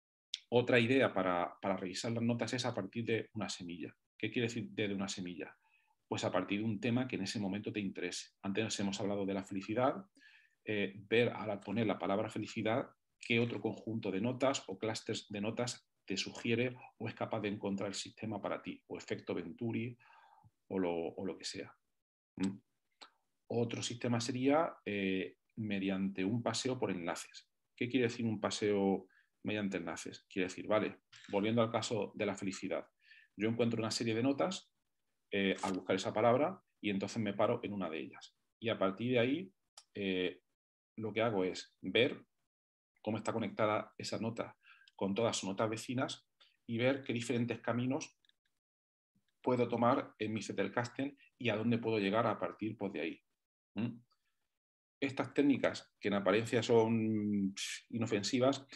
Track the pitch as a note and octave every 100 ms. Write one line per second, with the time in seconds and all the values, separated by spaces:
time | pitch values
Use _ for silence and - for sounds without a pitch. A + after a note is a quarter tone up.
0 | _ _ _ - - A#2+ A#2+ B2 A2+ C3+
1 | G#2+ G2 F#2 F2 F2 - G2+ F#2+ F#2+ F#2
2 | A#2+ A#2 A#2 A#2 A2+ B2+ B2 A2 F#2+ A#2
3 | A2+ A2+ - G#2+ F#2+ - F2 F2 - -
4 | _ - A2 - A#2 A#2+ G2+ - G#2 G2+
5 | G2 - F2+ E2 D2 - _ _ _ _
6 | - G#2+ G#2+ F2+ F#2 G2+ A2 G2+ B2 A#2
7 | B2+ F#2 G2 A#2 G2 G2+ G#2+ G#2+ G2 -
8 | F2 - - _ G2+ G2 A2 - G2+ G2
9 | G2+ G2+ G2 G2 G2 G2 F#2+ A2 B2+ F#3+
10 | - _ - - _ _ - G#2 G2 G2+
11 | G2 A2+ A#2+ - G#2+ G2+ - G#2 G#2+ F2
12 | F2+ G2 A2 A2 G#2+ - G#2+ A#2+ - _
13 | _ - - A#2 A#2 A2 A2 G2+ - A2+
14 | G#2 F#2 A#2 B2+ C3+ C#3 - G2 A2 A2
15 | - G#2 - G#2 G#2 A#2 A#2+ - _ _
16 | - G2 - - A#2 A#2 B2+ B2+ - -
17 | A2+ - G#2+ A2+ G#2 G#2 G2+ G2 G#2 G2
18 | - - A2 G#2 F#2 E2 - - - -
19 | - G2+ - F#2 E2+ - A#2 A#2 A#2 B2
20 | - - - - - _ - F#2+ F2+ E2+
21 | E2 - F#2+ D#2 - - - - _ _
22 | _ _ _ - F#2+ G2 _ _ _ -
23 | - _ _ _ - A#2 A#2 A2+ A2 A#2
24 | B2 A#2 A#2 C3 C3 D3 F3 - - G2+
25 | F#2+ F#2+ F2+ - _ - A2 G2+ G2 F#2+
26 | G2 G2 F#2+ A#2 A#2 A2+ B2+ B2 A2+ F2+
27 | E2+ E2 - - - _ _ - A#2+ C3
28 | A#2 A#2 A#2 G#2 G#2 - G#2 G2+ G2 F#2+
29 | - _ _ _ G2 G#2+ G2+ F#2+ E2+ E2
30 | - - - G2 F#2 - F2 G#2+ D#2+ -
31 | _ - - G2+ G#2 A#2 A2+ A#2 A2 A2+
32 | G2 - G#2 G2 G2 F#2 F#2 D2+ - _
33 | _ - - - G#2+ A#2 A#2 A#2 A2 -
34 | A#2 A2+ C3 C#3+ E3 F#3 - _ _ _
35 | _ _ _ G2+ G2 F#2+ F#2+ F#2 - F#2+
36 | A2 G2+ A#2 B2 D#3 F#3+ _ _ G#2 G2
37 | G2+ A#2 G#2 G2+ G#2+ A#2+ G2 G2+ F2 D#2+
38 | C2 - - _ _ - A2+ G2+ F#2+ F#2+
39 | A#2 B2+ A#2+ D3+ F#3+ _ _ - - -
40 | G2 F#2 F2+ F2+ _ _ _ _ _ -
41 | G#2+ G#2+ A2+ G#2 F#2 E2+ - _ - G2+
42 | A#2 - - _ _ _ _ _ _ _
43 | - G#2+ - A2+ G2+ - G#2+ G#2 - -
44 | - G2 A2+ A2+ F2+ - - - - -
45 | G2 G2 A2+ G2 F#2+ G2 A2 A2 - B2
46 | - - _ _ _ _ - A#2 B2 C3+
47 | - A#2 A#2 A#2+ A#2+ A2+ - A#2 B2 C#3+
48 | D#3 _ _ _ _ _ _ _ _ _
49 | _ _ _ _ - B2 A#2+ A#2 A#2+ C#3
50 | - - G#2+ A2 G2 G2 G2 - A#2+ -
51 | C3+ - - - A#2+ G#2 A#2 A#2 A2+ A2
52 | G2 G#2+ A#2 G2+ F2+ - G#2+ A2 G2 D#2+
53 | D#2+ - _ _ _ _ _ - A#2+ -
54 | - _ _ _ _ _ _ _ _ -
55 | C3+ A#2+ C3 - C#3+ B2+ F2 E2 - _
56 | G#2 G2+ G2 G#2 A2+ A#2+ A2 A#2 A2 A2+
57 | A2 G#2+ G#2 G#2 G2 G2 - - - A2+
58 | A2 G#2 G2 B2+ B2+ C#3 -